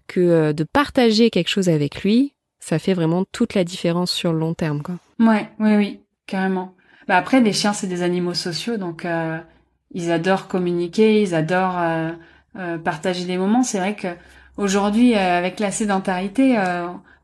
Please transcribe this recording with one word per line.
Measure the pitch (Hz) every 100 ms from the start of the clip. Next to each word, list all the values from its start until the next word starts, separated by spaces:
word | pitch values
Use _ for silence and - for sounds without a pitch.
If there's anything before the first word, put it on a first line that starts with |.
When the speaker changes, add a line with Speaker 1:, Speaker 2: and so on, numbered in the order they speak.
| -
Speaker 1:
que, | 185
euh, | 175 165 151
de | 151
partager | 156 277 285 - 233 214 233
quelque | 185 165
chose | 202 180
avec | 156 143 -
lui, | 196 233 285 _ _ _
ça | - 160
fait | -
vraiment | 180 160 180 196
toute | - 233
la | 202
différence | 175 180 170 170 180
sur | - 175
le | 160
long | 160
terme, | 170 160 147
quoi. | 151 175 _ -
Speaker 2:
Ouais, | 226 214 214 -
oui, | 214
oui, | 208 196 - _ _
carrément. | - 196 190 185 185 - _ _ -
Bah | 185
après, | - -
les | 220
chiens, | - 208
c'est | 208 190
des | 175
animaux | 175 180 175
sociaux, | 165 185 165 233 226
donc, | 175 160
euh, | 175 165 165 160 165 _ _ _ -
ils | 185 170
adorent | 165 185 190 -
communiquer, | 190 175 175 175 190 220 214
ils | 202
adorent, | 165 160 185 185 180
euh, | 170 165 160 170 - _ _ 196
euh, | 175 165
partager | 175 156 190 180
des | 180 180
moments. | 196 240
C'est | 247 202
vrai | 190
que | 208 185 175 - - - -
aujourd'hui, | 202 202 208 214 247
euh, | 214 185 175
avec | 180 185
la | 202
sédentarité, | 185 214 196 196 180 196 196 269 226
euh, | 185 175 175 175 - _